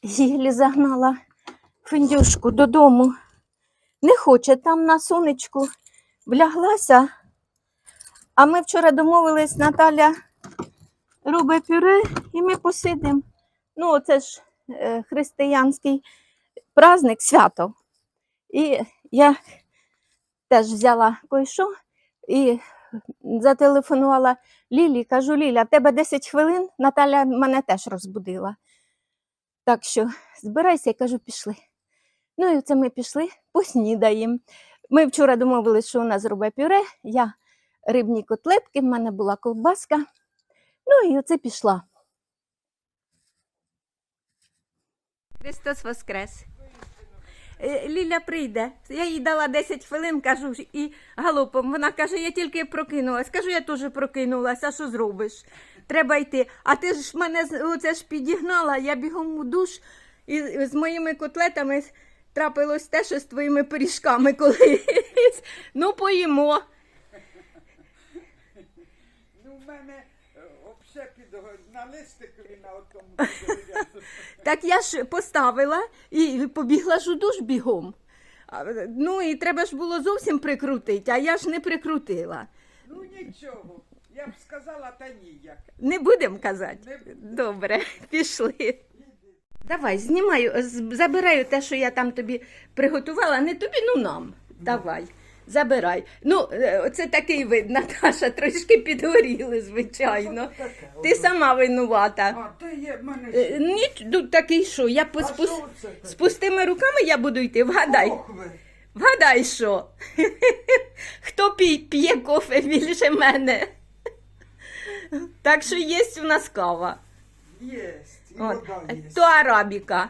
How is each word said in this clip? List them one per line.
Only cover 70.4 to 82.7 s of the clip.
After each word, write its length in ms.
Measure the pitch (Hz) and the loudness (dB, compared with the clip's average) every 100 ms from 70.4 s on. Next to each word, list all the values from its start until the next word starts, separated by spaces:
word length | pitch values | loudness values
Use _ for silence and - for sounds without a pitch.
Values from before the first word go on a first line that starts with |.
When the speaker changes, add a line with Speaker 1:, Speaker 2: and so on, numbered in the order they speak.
| 349 - 170 | -20 -20 -20
Speaker 2:
обше 420 | 453 _ 294 254 247 | -20 _ -20 -20 _
під 240 | 208 196 | _ -20
го-, 100 | 208 196 _ | -20 -20 _
на 100 | 240 254 | -20 -20
листикові 640 | 302 269 _ 233 _ 202 202 | -20 -20 _ -20 _ -20 -20
на 60 | 196 | -20
отому 340 | 190 - 196 185 - | -20 -20 -20 -20 -8
підгорі. 680 | 294 - - 403 - 403 - | -8 -8 -12 -12 -10 -12 -12
Speaker 1:
<laughs> 520 | - - - - - | -14 -20 -20 -20 -10
Так 200 | - 311 | -6 -4
я 160 | 349 359 | 0 -2
ж 240 | 381 311 | -2 -8
поставила 840 | 254 339 - 302 254 240 277 320 453 _ _ | -6 -8 -4 0 0 0 -2 -2 -6 _ _
і 360 | 311 320 262 277 | 0 0 0 -6
побігла 440 | - 247 302 349 330 | -6 0 0 0 -2
ж 120 | 349 | -2
у 20 | |
душ 260 | 330 415 392 | -2 -2 -4
бігом. 540 | 233 254 247 190 175 - _ _ _ _ - | -4 -4 -2 -4 -6 -18 _ _ _ _ -18
А, 180 | - 143 226 202 | -14 -12 -10 -10
ну, 340 | 233 320 381 | -6 -4 -2
і 120 | 339 | -4
треба 300 | 302 349 339 | -4 -4 -4
ж 120 | 339 277 | -6 -6
було 260 | 339 339 | -8 -4
зовсім 360 | 320 403 - 294 | -4 -4 -4 -4
прикрутити, 720 | 302 277 285 262 - 202 196 | -4 -6 -6 -6 -6 -6 -2
а 60 | 247 | -2
я 180 | 302 330 | -2 -4
ж 120 | 330 | -4
не 100 | 330 | -6
прикрутила. 840 | 349 330 320 311 - 175 175 160 113 _ _ | -6 -8 -6 -8 -6 -10 -8 -14 -16 _ _